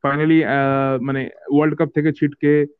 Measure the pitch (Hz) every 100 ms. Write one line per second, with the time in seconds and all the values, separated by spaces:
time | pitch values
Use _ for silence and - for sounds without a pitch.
0 | 139 143 156 160 127 139 139 135 135 131
1 | 135 135 131 - - 143 156 147 165 -
2 | 156 151 147 143 147 147 143